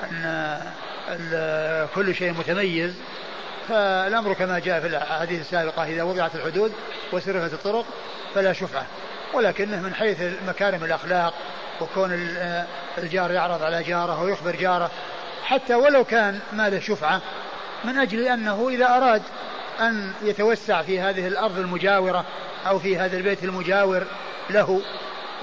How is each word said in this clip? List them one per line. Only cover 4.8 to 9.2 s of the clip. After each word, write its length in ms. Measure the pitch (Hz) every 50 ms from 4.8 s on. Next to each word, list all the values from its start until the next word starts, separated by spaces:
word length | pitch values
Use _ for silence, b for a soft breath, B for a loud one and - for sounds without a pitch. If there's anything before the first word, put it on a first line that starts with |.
في 60 | 156
الأحاديث 540 | 170 156 143 147 147 160 156 170 170 180 165
السابقة: 440 | 147 - 180 170 160 156 - 170 160
إذا 180 | 151 160 165
وضعت 320 | 165 180 185 185 170 160 165
الحدود 380 | 151 135 160 156 190 214 220 196 - - - - - - -
وصرفت 400 | 180 180 170 190 190 185 165 160
الطرق 340 | 156 151 - 202 214 233 226 - - - - - - - - - -
فلا 180 | 196 196 190
شفعة، 340 | 165 - 185 143 131 135 127 - - - - - - -